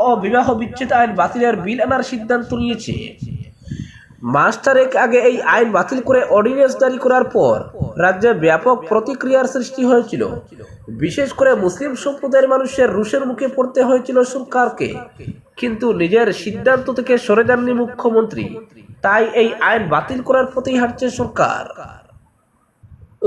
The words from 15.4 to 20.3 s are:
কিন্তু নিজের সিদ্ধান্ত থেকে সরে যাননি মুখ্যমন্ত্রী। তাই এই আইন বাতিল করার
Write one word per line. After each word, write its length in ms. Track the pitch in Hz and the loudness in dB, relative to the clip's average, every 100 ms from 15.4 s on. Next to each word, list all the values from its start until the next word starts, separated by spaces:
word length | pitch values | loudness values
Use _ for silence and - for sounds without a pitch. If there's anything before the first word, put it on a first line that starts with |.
| _ - | _ -8
কিন্তু 280 | 247 214 240 | -6 -2 -2
নিজের 340 | 175 170 226 220 | 0 2 2 2
সিদ্ধান্ত 540 | - 214 220 254 262 262 | -2 -8 -2 0 2 0
থেকে 220 | 254 247 240 | -4 0 0
সরে 260 | - 214 | 2 2
যাননি 300 | 233 247 247 | 4 2 0
মুখ্যমন্ত্রী। 720 | 240 233 - 240 220 214 113 - 226 - 110 - - | -2 -2 -2 0 2 0 -4 -8 -10 -18 -20 -20 -4
তাই 220 | 196 214 220 | 0 2 2
এই 160 | 233 226 - | 2 0 0
আইন 220 | 175 220 170 | 0 0 0
বাতিল 300 | 147 - 254 | -2 -2 -6
করার 260 | 247 | 0